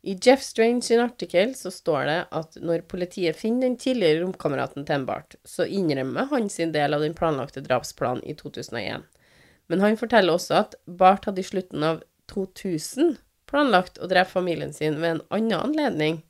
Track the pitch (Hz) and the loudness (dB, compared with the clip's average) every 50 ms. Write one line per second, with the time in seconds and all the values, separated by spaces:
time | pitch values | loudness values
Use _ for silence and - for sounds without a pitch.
0 | - 240 196 185 - 247 269 269 - - - - 220 233 240 247 233 - 233 233 | -8 -8 -8 4 6 6 6 6 4 -8 0 2 2 4 4 0 2 2 2 2
1 | 240 240 240 - 180 170 - 170 196 254 262 - - 185 185 - _ 170 156 135 | 2 0 -2 -8 -10 0 2 2 2 2 -2 -8 -10 -12 -12 -6 _ 0 0 0
2 | 135 143 156 175 - - - 160 156 - _ - - 165 170 165 170 - - 185 | 0 0 -2 -2 -4 -4 -8 -8 -8 -8 _ -10 -4 -2 -2 -2 -2 -8 -6 -6
3 | 180 175 - 202 180 165 156 - - 220 233 247 262 254 247 240 - 269 254 240 | -6 -6 -4 -2 -2 -2 -2 -2 -2 -2 0 2 0 0 -2 0 -2 -2 0 4
4 | 190 160 151 160 175 185 185 - - 156 139 131 123 135 - 143 143 147 151 139 | 4 4 4 4 0 -4 -6 -4 -4 -2 -2 -2 -4 -6 -6 -10 -4 -2 -2 -2
5 | 131 - - - - _ - _ _ - - - 170 - - 196 185 156 143 135 | -2 -4 -6 -6 -8 _ -20 _ _ -14 -4 -4 -2 -2 0 0 0 0 0 0
6 | 131 131 120 147 247 277 302 254 220 202 - - 165 165 156 151 147 143 147 147 | -2 -4 -2 -4 -2 -2 0 -2 -2 -2 -2 -4 -4 -2 0 0 0 2 0 0
7 | 151 147 160 - 175 165 151 131 117 - - 135 143 - 127 127 - - - - | 0 -2 -2 -2 0 0 0 -2 -4 -6 -10 -12 -2 -2 -2 -2 -2 -6 -8 -4
8 | - 120 127 - - - 151 - - 147 - - - - - 117 101 - - - | -4 -2 -2 -4 -6 -10 -12 -12 -12 -14 -12 -12 -12 -8 -8 -6 -6 -6 -8 -8
9 | - _ _ _ _ _ _ _ _ _ _ _ _ _ 170 185 196 208 220 220 | -12 _ _ _ _ _ _ _ _ _ _ _ _ _ 0 2 2 2 2 0
10 | 240 220 247 220 190 - - 180 - - 147 175 208 - - _ _ - 175 180 | -2 2 4 4 6 6 2 0 0 2 2 2 2 0 -8 _ _ -18 0 6
11 | 190 185 196 190 - - 196 185 185 - - 185 185 - - 147 151 160 160 165 | 6 6 6 6 0 -6 -4 -4 -6 -4 -6 -6 -6 -4 -4 -2 0 0 -2 -2
12 | - _ _ _ _ - - 208 190 185 _ - - 190 175 156 - - - 247 | -8 _ _ _ _ -8 -6 -6 -6 -6 _ -10 -6 -4 -4 -4 -6 -8 0 2
13 | 311 349 247 - _ _ _ _ _ - - 285 294 262 208 180 180 - _ - | 2 2 2 -2 _ _ _ _ _ -4 0 0 2 4 4 2 2 0 _ -12
14 | - 180 185 180 185 185 - 185 180 180 165 151 151 143 147 - 156 156 151 151 | -6 0 2 2 2 2 0 -2 0 0 -2 -4 -4 -8 -6 -4 -2 -2 -2 0
15 | 165 170 165 160 - _ - 202 220 226 202 - - 262 302 311 294 247 180 151 | -2 -2 -2 -4 -6 _ -2 -2 0 0 0 0 0 -2 0 0 0 0 0 0
16 | 151 156 165 160 - | 0 0 0 -2 -8